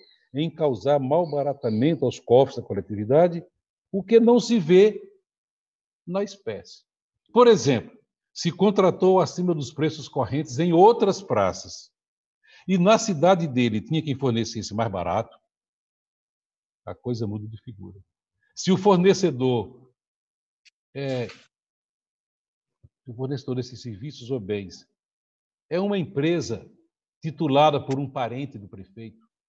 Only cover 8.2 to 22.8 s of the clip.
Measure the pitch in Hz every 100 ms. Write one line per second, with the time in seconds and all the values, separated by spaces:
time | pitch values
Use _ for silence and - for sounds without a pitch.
8.2 | _ - 170 - 208 202 185 - 185 185
9.2 | 147 - 180 160 127 - 156 151 - 143
10.2 | 110 139 156 120 175 165 208 233 202 -
11.2 | - 113 92 87 98 - - _ _ _
12.2 | _ _ _ - - 185 180 220 220 151
13.2 | 175 185 160 123 120 110 - 160 156 131
14.2 | 135 113 110 113 95 104 113 95 85 101
15.2 | 113 - _ _ _ _ _ _ _ _
16.2 | _ _ _ _ _ _ 104 92 123 113
17.2 | 104 107 107 110 - 98 92 95 _ _
18.2 | _ _ _ - 180 185 202 180 190 190
19.2 | 180 123 127 120 95 - _ _ _ _
20.2 | _ _ _ _ _ _ _ 139 139 127
21.2 | 107 - _ _ _ _ _ _ _ _
22.2 | _ _ _ _ _ _